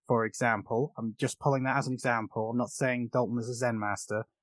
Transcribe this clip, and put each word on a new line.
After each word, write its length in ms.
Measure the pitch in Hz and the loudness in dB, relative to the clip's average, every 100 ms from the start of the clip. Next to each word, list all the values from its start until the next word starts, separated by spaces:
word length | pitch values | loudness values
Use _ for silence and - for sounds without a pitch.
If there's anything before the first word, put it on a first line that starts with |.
| - | 0
for 180 | 120 | 2
example, 680 | 110 - 120 110 - 117 147 - | 2 0 2 2 0 0 0 -2
I'm 180 | 113 110 | -6 -2
just 220 | 131 - | -2 0
pulling 240 | 147 135 | 2 2
that 120 | 131 135 | 2 0
as 100 | 135 | 0
an 60 | |
example. 560 | 127 131 117 104 117 110 | -2 0 0 0 -2 -2
I'm 80 | 120 | 0
not 120 | 120 | -2
saying 400 | - 135 123 117 | 0 0 0 0
Dalton 260 | 127 113 120 | 0 0 0
is 100 | 117 | -4
a 60 | |
Zen 240 | 120 123 113 | -2 0 0
master, 460 | 104 101 - 104 110 _ | -2 -4 -2 -4 -4 _